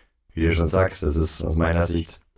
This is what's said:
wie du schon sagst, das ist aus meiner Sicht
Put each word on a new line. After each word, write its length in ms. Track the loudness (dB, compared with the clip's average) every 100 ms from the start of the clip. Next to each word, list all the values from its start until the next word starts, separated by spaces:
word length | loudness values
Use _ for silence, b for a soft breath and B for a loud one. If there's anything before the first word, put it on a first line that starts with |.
| b b _
wie 100 | -2
du 100 | 0
schon 140 | 2 2
sagst, 360 | 2 2 0
das 120 | -2 0
ist 280 | 0 -2
aus 120 | -2 0
meiner 280 | 0 2
Sicht 380 | 0 -2 -4 -10 _